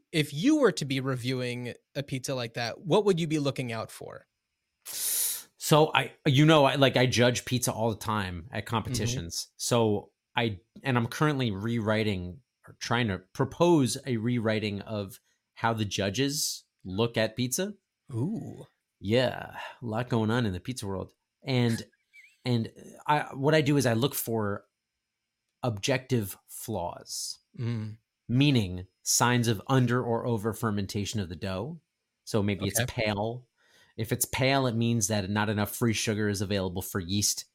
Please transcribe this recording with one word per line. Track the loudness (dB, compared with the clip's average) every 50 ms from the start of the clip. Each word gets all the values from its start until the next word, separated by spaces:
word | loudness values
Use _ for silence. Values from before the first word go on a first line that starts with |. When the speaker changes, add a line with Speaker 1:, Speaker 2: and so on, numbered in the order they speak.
| _ _
Speaker 1:
if | -2 -2 -2 -2
you | -4 0 2 4 4 6
were | 4 4
to | 4 0 -2
be | -2 -2 -2
reviewing | -2 -2 -4 -2 -2 -2 -2 -2 -2 -4 -4 -6 -6 -8 -10 -12 _ _ _
a | -8 -6
pizza | -6 -6 -6 -4 -6 -4
like | -4 -6 -6 -6
that, | -6 -6 -6 -6 -6
what | 0 2 4 4 6
would | 4 4 2
you | 0
be | 0 0 0
looking | 0 0 -2 -2 -4 -4
out | -6 -6 -8 -8
for? | -12 -14 -16 -16 -16 -16 -20 _ _ _ _ _ _ _ _ _ _ _ _
Speaker 2:
So | -12 -8 -6 -4 -2 -2 -2 -2 -2 -4 -6 -10 -16 _ _ 2 4 6 6 6 6
I, | 4 2 0 0 -6 _ 0
you | 2 4 6 8
know, | 8 8 8 6
I, | 6 4
like, | 4 4 4 4
I | 4 2
judge | 2 4 4 4 4 2 0 -2
pizza | -2 -2 -2 -2 -2
all | -2 -2 -2 -2
the | -2
time | -2 -4 -4 -2 -2 -2 -4 -6 -10 -10 -8
at | -10 -10 -6
Speaker 1:
Mm-hmm. | -4 -4
Speaker 2:
competitions. | -4 -2 -2 -4 -2 -2 -2 -2 -4 -6 -6 -8 -10 -10 -10 _
So | -8 -2 0 2 4 4 4 2 0 -2 -8 _ _ _ _ _
I, | -2 -2 -2 -2 -6 -12 _ _ -8 -4
and | 0 2
I'm | 2 0 0
currently | 0 0 0 2 2 0 0 -2
rewriting | -2 -4 -4 -2 -2 0 0 2 2 2 2 0 0 -2 -4 -8 -10 -14 -18 _ _ _ _ -20
or | -16 _
trying | -4 -2 0 0 2 0
to | -2 -4 -6 _
propose | -4 -2 -2 -2 0 2 4 4 6 4 4 2 0 -4 -4
a | -4 -4 -2
rewriting | 0 0 -2 0 0 0 0 0 -2 -4 -4 -6
of | -8 -8 -6 -6 -6 -8 -12 -16 _ _ _ _ _ _ _
how | -2 -2 0
the | 0 0 -2
judges | -2 -2 -2 -2 0 0 0 0 0 0 -2 -4 -4 -6 -8 -12 _ _ _ -12
look | -6 -2 0 0 0 2
at | 0 0 0 0
pizza. | -4 -4 -2 -2 -4 -4 -4 -6 -12 _ _ _ _ _ -8 -4
Speaker 1:
Ooh. | -4 -2 -2 -4 -6 -8 -10 -14 -16 -18 -20 _ _ _ _ _ _
Speaker 2:
Yeah, | -2 0 2 2 2 0 -2 -4 -10 -12 -12 -14 -14 -14 -14 -12
a | -10
lot | -6 -4 -4 -4 -2
going | 0 0 2 2
on | 2 2 0
in | 0
the | -2 -4
pizza | -6 -8 -8 -8 -6
world. | -6 -6 -6 -8 -10 _ _ _ _ _ _
And, | -4 0 2 2 4 2 2 -2 -4 -12 _ _ _ _ _ -20 -20 _ _ _ -2
and | 0 0 0 0 -4 -8 -16 -20 -20 -20 -8 0
I, | 0 2 2 0 -2 -4
what | 0 2 4 4
I | 4
do | 4 4 4
is | 4 4
I | 4 2
look | 2 2 0 -2
for | -4 -4 -2 -2 0 0 0 -2 -4 -8 _ _ _ _ _ _ _ _ _ _ _ _ _ _ _ _ _ _ _
objective | -4 -4 -4 -2 -2 -2 -2 -2 0 0 0 0 0 -2 -6 -12 _
flaws, | _ -16 -12 -10 -8 -6 -6 -6 -6 -8 -12 -14 -12 -10 -8 -8 -10 -10 -14 _ _ _ -8
Speaker 1:
Mm. | -6 -4 -4 -4 -6 -8 -12 -14 _ _ _ _ _ 0
Speaker 2:
meaning | 4 4 6 6 6 4 2 2 -2 -8 -10 -12 _ _
signs | -4 -2 2 4 4 6 6 4 4 2
of | 0 0 0
under | 2 4 4 4 4 2 0
or | 0 0 -2 -2 0
over | -2 -2 -2 -2 -4
fermentation | -4 -2 -2 -2 0 -2 -2 -4 -4 -4 -4 -4 -4 -4
of | -4 -6
the | -8
dough. | -8 -6 -6 -4 -6 -6 -8 -10 -14 -16 _ _ _ _ _ _ _ _
So | -2 0 0
maybe | 2 2 0 0 -2
Speaker 1:
Okay. | -2
Speaker 2:
it's | 0 0 -2 -2
pale. | -2 -2 -2 0 0 -2 -4 -4 -6 -8 -14 _ _ _ _ _ _ _ _ _ _
If | -8 -4 -2
it's | -2 -2 -2
pale, | -2 0 0 2 2 4 2 2 2
it | 0
means | 2 2 2 2 2 0 0
that | 0 -2 -2 0
not | 0 0 0 0
enough | 0 0 0 -2 -2
free | 0 0 2 2
sugar | 0 0 -2 0 0 0 0
is | 0 -2
available | -2 -2 -2 -2 -2 -2 -4 -6
for | -6 -6 -6 -6
yeast | -4 -2 0 0 2 0 -2 -4 -8 -14 _